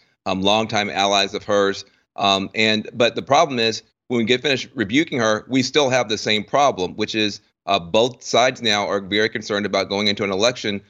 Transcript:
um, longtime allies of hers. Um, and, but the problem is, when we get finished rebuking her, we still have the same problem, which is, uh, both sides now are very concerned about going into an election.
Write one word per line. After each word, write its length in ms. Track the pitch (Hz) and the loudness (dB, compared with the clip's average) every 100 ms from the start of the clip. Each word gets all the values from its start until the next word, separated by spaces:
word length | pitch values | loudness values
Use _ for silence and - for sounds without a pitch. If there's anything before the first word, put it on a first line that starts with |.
| _ _ 98 | _ _ -6
um, 160 | 95 | -2
longtime 480 | 95 107 110 110 104 | 2 0 0 -2 -2
allies 440 | 80 101 101 98 | 0 2 2 0
of 80 | 98 | -4
hers. 400 | - 101 98 98 - _ _ - | 0 2 2 0 -10 _ _ -2
Um, 340 | 101 98 95 | 2 2 0
and, 340 | 110 110 107 - | 0 0 0 -4
but 220 | 120 117 | 0 0
the 80 | 104 | 0
problem 360 | 95 143 165 123 | 0 2 2 0
is, 240 | 113 110 - _ - | -2 -4 -10 _ -4
when 100 | 123 | -2
we 60 | |
get 180 | 113 123 | 2 0
finished 260 | 151 131 101 | 0 -2 -4
rebuking 440 | 131 101 131 165 139 | -6 0 0 0 0
her, 260 | 110 107 - | 0 0 0
we 140 | 131 | -2
still 260 | 127 151 135 | 0 2 2
have 200 | 127 104 | 2 0
the 100 | 104 | -2
same 260 | 113 107 | -2 -2
problem, 500 | - 135 139 92 90 | 0 2 2 0 -4
which 200 | 85 107 | -4 -4
is, 260 | 110 107 - _ _ | -2 -2 -4 _ _
uh, 160 | - 98 | -2 -2
both 420 | 85 110 123 127 | 2 2 2 0
sides 400 | - 117 131 113 | -2 2 2 2
now 240 | 117 104 90 | 0 0 0
are 140 | 101 | -2
very 280 | 95 104 110 | 0 0 0
concerned 380 | 110 - 101 101 | -2 -4 -2 0
about 220 | 98 95 | -2 0
going 180 | 101 104 | 0 0
into 160 | 104 | -2
an 80 | 98 | -2
election. 500 | 95 117 131 110 101 - | 0 0 0 -4 -6 -10